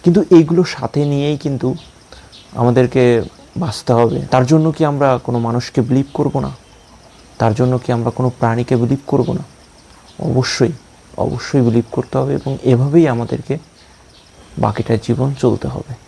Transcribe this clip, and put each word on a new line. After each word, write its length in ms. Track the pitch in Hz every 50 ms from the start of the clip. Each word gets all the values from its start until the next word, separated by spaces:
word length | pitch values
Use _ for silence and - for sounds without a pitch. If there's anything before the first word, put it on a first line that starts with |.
| -
কিন্তু 160 | 175 165 202 - - 190
এইগুলো 260 | 165 165 151 170 175 180 - -
সাথে 300 | - 131 - - 147 147 143
নিয়েই 260 | 143 139 143 147 151 143 -
কিন্তু 300 | 151 139 117 117 127 - 165 - - - - - _ - - - - - - - - - -
আমাদেরকে 420 | 120 123 120 127 127 123 - 135 123 123 120 113 - - - - - - -
বাঁচতে 360 | - 185 135 107 - - - 123 117
হবে। 200 | 120 113 - 127 - -
তার 140 | - 131 127 127
জন্য 200 | 156 156 156 160
কি 140 | 151 - 165 147
আমরা 280 | 143 139 139 135 127 120 -
কোনো 140 | - 120 120 117
মানুষকে 340 | 117 117 123 - - - 139 117 -
বিলিভ 180 | 127 131 139 139 -
করব 260 | - 147 135 - - 139
না? 60 | 135 131 - - - - - - _ - - - - - - - - - -
তার 140 | 110 113 110 123
জন্য 140 | 131 127 127 123 -
কি 60 | - 123
আমরা 140 | 117 117 120 -
কোনো 120 | - 127 127 120 -
প্রাণীকে 360 | 127 117 113 117 120 - 131 117
বিলিভ 180 | 120 120 139 139 -
করব 240 | - - - 120 - 180 180
না? 40 | 147 - - - - _ _ _ _ _ - - - - - - - 160
অবশ্যই, 420 | - 127 123 - - - 131 - 147 - - - - - _ - -
অবশ্যই 440 | - - - 143 120 - - - 143 120
বিলিভ 180 | 117 110 120 117 -
করতে 260 | - - 127 - - 135
হবে, 140 | 135 139 139 -
এবং 180 | - 135 135 - - 131
এভাবেই 360 | 127 120 131 143 143 170 165
আমাদেরকে 500 | 143 120 117 117 - - - - - 135 - - _ _ _ - _ - _ - - _ - _ _ _ - - - - - 113
বাকিটা 300 | 110 107 - 113 - 117 107 -
জীবন 280 | - 117 131 127 139 139 -
চলতে 260 | - 123 104 - - 135 123
হবে। 180 | - - - 123 - -